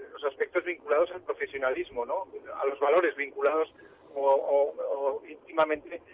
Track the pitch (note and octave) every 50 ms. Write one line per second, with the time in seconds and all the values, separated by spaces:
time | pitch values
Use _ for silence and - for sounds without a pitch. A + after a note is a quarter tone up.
0 | - - - - D3 C#3 - - D3+ - - F3+ D#3+ F3 E3+ - - D3 D3 D3+
1 | F3 F3+ F3+ F#3 F3 - C#3+ - C#3+ C3+ C#3 C3+ C3+ C3 C3 E3+ F3+ - - A#2+
2 | A#2+ B2+ D#3 F#3+ F#3 - - - - - - - C#3 C#3 - - C#3+ C#3 D#3 F3+
3 | F3 D#3 C3+ C#3 C#3+ C3+ - C#3 C#3 C#3 D3 D#3+ D#3+ - - - - - - -
4 | - - - C#3 C#3 C#3 C#3 C#3 - - C#3+ C#3+ C#3+ D3 - - - A#2+ A2 A2+
5 | C#3 C#3 C#3+ D3+ - - D#3 - - - - D#4+ - D3+ D#3 - - E4+ E3+ E3+
6 | - -